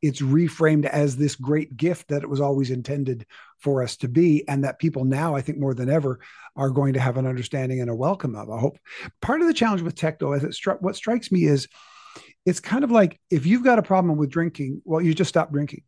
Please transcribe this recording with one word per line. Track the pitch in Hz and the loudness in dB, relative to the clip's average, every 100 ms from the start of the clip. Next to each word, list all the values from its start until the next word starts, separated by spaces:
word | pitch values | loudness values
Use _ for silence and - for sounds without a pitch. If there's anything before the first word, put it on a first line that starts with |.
It's | 156 131 | 0 0
reframed | 135 147 170 - 160 151 143 | 2 4 2 2 2 4 2
as | 151 147 127 | 0 0 0
this | 147 - | -2 -2
great | 131 151 151 123 | -2 -2 -2 -2
gift | 156 165 - | -2 -2 -4
that | 143 | -6
it | - | -4
was | 139 | -2
always | 143 139 131 | 0 0 0
intended | 127 120 143 135 120 110 - - _ | -4 -4 -4 -4 -6 -10 -20 -20 _
for | 143 135 | -2 -2
us | 123 - | -2 -6
to | 131 | -2
be, | 123 175 151 - | 4 4 4 2
and | 139 | -2
that | 139 127 | -2 -2
people | 165 143 | -2 0
now, | 131 135 165 143 | 0 0 0 -2
I | |
think | 131 143 | -4 -4
more | 139 | -2
than | 123 123 | -2 0
ever, | 156 139 123 - - - - | 0 0 -4 -10 -20 -20 -4
are | 139 | -2
going | 131 139 | 2 2
to | 131 | 2
have | 127 123 | 0 0
an | 131 | -2
understanding | 127 120 143 131 131 | -4 -6 -4 -4 -4
and | 120 | -4
a | |
welcome | 113 135 196 143 | -2 -2 -2 -6
of, | 110 107 | -8 -10
I | 113 | -4
hope. | 143 - - - - _ | -4 -4 -20 -18 -18 _
Part | - 285 | -2 0
of | 330 | 2
the | |
challenge | 320 226 196 | 2 2 0
with | 165 | -4
tech, | 170 160 160 | -4 -4 -2
though, | 147 | -2
as | 143 | -2
it | 143 | -4
stri-, | - - 190 | -6 -4 -2
what | 185 190 | -2 -4
strikes | - 240 - | -2 -2 0
me | 185 | 2
is | 160 143 131 - - - - - - _ | 4 2 0 -16 -20 -20 -20 -20 -20 _
it's | - 180 | -2 -2
kind | - 240 | -2 -2
of | 277 | 4
like | 233 190 - _ | 4 4 2 _
if | 165 143 | 0 4
you've | 240 | 4
got | 247 233 | 4 4
a | |
problem | - 190 180 151 | 4 2 2 2
with | 143 | 0
drinking, | 151 165 - 139 143 | 0 -2 -4 -8 -8
well, | - 160 | -2 0
you | 170 | 2
just | 160 180 | 2 2
stop | - 156 | 2 0
drinking. | 143 147 - | -2 -4 -8